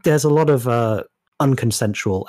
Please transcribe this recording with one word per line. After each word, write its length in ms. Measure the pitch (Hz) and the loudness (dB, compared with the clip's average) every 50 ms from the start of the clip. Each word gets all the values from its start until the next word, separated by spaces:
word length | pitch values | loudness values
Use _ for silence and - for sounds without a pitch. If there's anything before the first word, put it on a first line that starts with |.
| - | -2
there's 200 | 160 151 151 139 | 0 0 2 2
a 60 | 151 | 2
lot 200 | 147 151 160 147 | 2 2 4 4
of, 180 | 147 131 117 123 | 2 2 2 0
uh, 360 | 117 117 117 110 110 98 - - _ _ _ _ _ - | 0 0 0 0 -2 -4 -6 -10 _ _ _ _ _ -4
unconsensual 840 | - 139 135 - - 117 107 - 117 104 101 - - 107 95 95 - | 0 0 0 0 -2 -4 -2 -2 -2 -4 -4 -4 -4 -4 -4 -4 -6